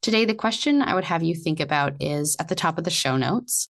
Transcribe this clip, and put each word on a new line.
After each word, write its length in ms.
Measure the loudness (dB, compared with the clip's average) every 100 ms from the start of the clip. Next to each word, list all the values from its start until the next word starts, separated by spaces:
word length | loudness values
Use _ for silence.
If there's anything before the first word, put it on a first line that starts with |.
Today, 220 | 2 2
the 120 | 2 2
question 460 | 0 0 2 2
I 120 | 4
would 120 | 0 0
have 180 | 0
you 120 | 0 0
think 240 | -2 -2
about 420 | 0 2 0 -2
is 360 | -4 -2 -2 -2
at 80 | -4
the 80 | -2
top 220 | 0 0
of 80 | -2
the 40 |
show 280 | 0 0 2
notes 500 | 2 -2 -2 -4 -4